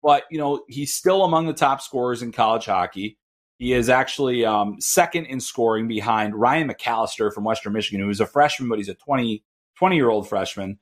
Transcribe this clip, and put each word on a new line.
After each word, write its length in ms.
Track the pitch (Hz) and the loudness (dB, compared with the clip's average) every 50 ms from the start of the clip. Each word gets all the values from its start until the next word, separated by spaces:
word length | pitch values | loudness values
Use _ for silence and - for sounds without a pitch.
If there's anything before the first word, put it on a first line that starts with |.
| - | 6
But, 220 | 151 147 143 - - | 4 4 4 2 -4
you 80 | - 156 | -8 -4
know, 260 | 147 143 143 139 - _ | -2 -2 -2 -4 -6 _
he's 260 | 117 135 147 139 - | -10 -8 -6 -6 -6
still 300 | - - 185 185 196 190 | 0 2 2 4 4 4
among 220 | 180 165 160 165 | 4 2 2 0
the 60 | 160 151 | 0 -2
top 300 | - 156 139 135 135 - | 0 2 2 2 0 -6
scorers 400 | - - 131 123 123 123 113 120 | -8 -4 -2 -2 -2 -2 -4 -6
in 100 | 117 110 | -10 0
college 340 | - 117 110 113 117 - | 2 2 2 2 0 0
hockey. 520 | - 101 92 90 90 - 95 98 107 107 _ _ _ _ _ _ _ _ _ | -2 0 0 0 -2 -4 -8 -10 -10 -10 _ _ _ _ _ _ _ _ _
He 160 | 123 123 127 | -2 0 2
is 160 | 123 120 117 | 2 4 4
actually, 560 | 127 127 135 135 - - 143 131 123 120 117 | 4 4 2 0 -2 -2 0 0 2 2 2
um, 300 | 113 107 104 104 104 101 101 | 2 2 2 2 0 -2 -6
second 460 | - - - - 175 170 - 170 160 | -4 0 2 2 2 2 2 -6 -6
in 140 | 135 131 131 | -4 -8 -8
scoring 480 | 120 - - - 120 113 110 110 113 113 | -8 -8 -4 0 2 2 2 2 -2 -2
behind 460 | 113 107 101 113 113 107 107 107 104 | -4 -4 0 0 0 0 0 -2 0
Ryan 340 | 107 110 123 139 160 160 139 | 2 2 2 4 2 0 -2
McAllister 640 | 110 - - 120 117 113 113 104 - - 113 104 101 | -6 -6 -4 -2 0 0 0 -2 -2 -2 -2 -2 -2
from 100 | - 104 | -2 -2
Western 300 | 110 113 110 - 107 104 | -2 -2 -2 -4 -4 -4
Michigan, 260 | 110 104 - 104 98 | -4 -4 -2 -2 -2
who 80 | 98 101 | -2 -2
is 120 | 104 98 | 0 0
a 60 | 110 | -2
freshman, 440 | - - 143 147 147 - - 135 120 | 0 4 2 2 2 2 -4 -4 -4
but 80 | 113 107 | -4 -4
he's 100 | 101 98 | -4 -8
a 60 | 92 | -10
twenty, 500 | _ _ - 143 131 120 117 110 104 _ _ _ _ _ _ _ | _ _ -2 -2 0 0 -2 -4 -6 _ _ _ _ _ _ _
twenty-year-old 500 | - 180 185 185 165 135 117 110 107 98 | 0 0 2 4 4 4 4 2 2 0
freshman. 520 | - - 98 95 - - - 98 95 101 - | -2 -2 -2 -2 -2 -6 -8 -8 -8 -10 -12